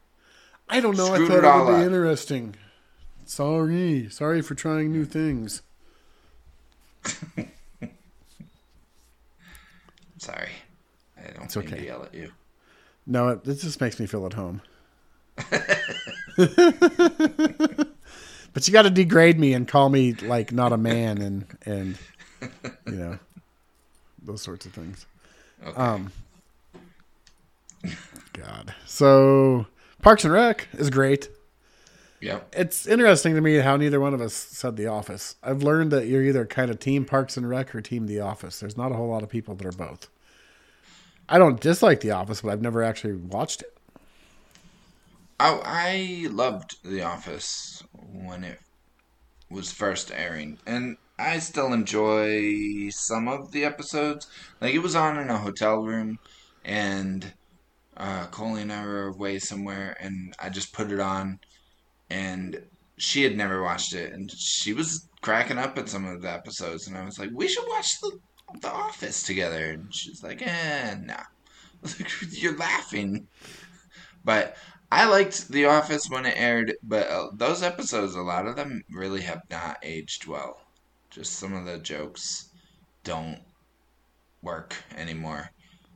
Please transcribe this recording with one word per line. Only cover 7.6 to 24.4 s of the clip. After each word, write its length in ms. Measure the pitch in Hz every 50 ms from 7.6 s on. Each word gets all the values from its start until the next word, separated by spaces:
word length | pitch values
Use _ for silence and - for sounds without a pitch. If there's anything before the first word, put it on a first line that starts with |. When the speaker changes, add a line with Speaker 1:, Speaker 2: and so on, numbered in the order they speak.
| - - - - - - - _ _ _ _ _ _ _ _ - - - _ _ _ _ _ _ _ _ _ _ _ _ _ _ _ _ _ _ 175 - - - - _ _ _ _ _ _ _ _ _ _
Speaker 2:
Sorry. 320 | - - - 50 50 - - - - - _ _ _ _ _ _ _ _ _ _
I 140 | - - -
don't 140 | - - -
Speaker 1:
It's 100 | - -
Speaker 2:
mean 120 | 107 87
Speaker 1:
okay. 100 | 78 -
Speaker 2:
to 80 | 71 71
yell 180 | 64 62 64 67
at 100 | - -
you. 180 | 82 78 - - _ _ _ _ _ _ _ _ _ _ _ _ _ _
Speaker 1:
No, 240 | 120 123 123 120 123
it, 180 | 120 95 -
it 80 | 135 143
just 240 | 139 175 160 - -
makes 180 | 131 117 - -
me 60 | 110
feel 200 | 95 - 104 92
at 80 | 90 104
home. 280 | 110 95 87 92 101 - _ _ _ _ _ _ _ _ _ _ _ _ _ _
Speaker 2:
<laughs> 140 | - - - - - - - 196 - - - - - - 113 - - - - -
Speaker 1:
<laughs> 1600 | - 180 - - 349 349 339 - - 349 330 - - 349 330 330 - 311 302 - - 311 302 - - 311 302 - - 302 - - - - - - - - - - - - - -
But 140 | 135 -
you 60 | 190 202
gotta 160 | 220 208 196
degrade 480 | 180 190 185 160 190 165 165 170 170
me 160 | 160 151 135 127
and 140 | 123 123
call 220 | - - 143 139 135
me, 240 | 139 135 127 120 113
like, 380 | - 101 117 120 117 110 117
not 220 | 120 123 123 120 120
a 40 |
man 420 | 110 113 117 117 117 117 110 104 101
and, 240 | 101 101 98 98 92 - - - -
and, 340 | 107 101 98 95 92 95 - - - - - - - - - 131 123 - - - 120 - _ _
you 60 | 113 107
know, 240 | 92 85 85 - - - _ _ 175 _ _ _ _ _ _ _ _ _ _ _ _ _ _ _ - -
those 180 | 104 104 104